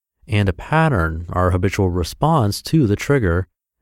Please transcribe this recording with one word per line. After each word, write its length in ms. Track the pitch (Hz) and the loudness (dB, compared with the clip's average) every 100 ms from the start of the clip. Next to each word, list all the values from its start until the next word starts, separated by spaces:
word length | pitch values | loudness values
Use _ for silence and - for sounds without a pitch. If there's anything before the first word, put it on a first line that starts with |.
| _ _ - | _ _ -4
and 220 | 104 98 | 0 0
a 40 | |
pattern, 720 | - - 156 160 117 82 80 85 | -2 -2 0 2 2 0 -4 -6
our 220 | 92 90 | -2 0
habitual 400 | 92 95 - 95 | 2 0 0 0
response 720 | 87 85 - 147 165 104 - | 0 -4 -2 0 2 0 -2
to 220 | - 160 117 | -2 0 2
the 120 | 101 | 0
trigger, 500 | - 143 98 85 92 _ _ _ | 0 0 2 0 -2 _ _ _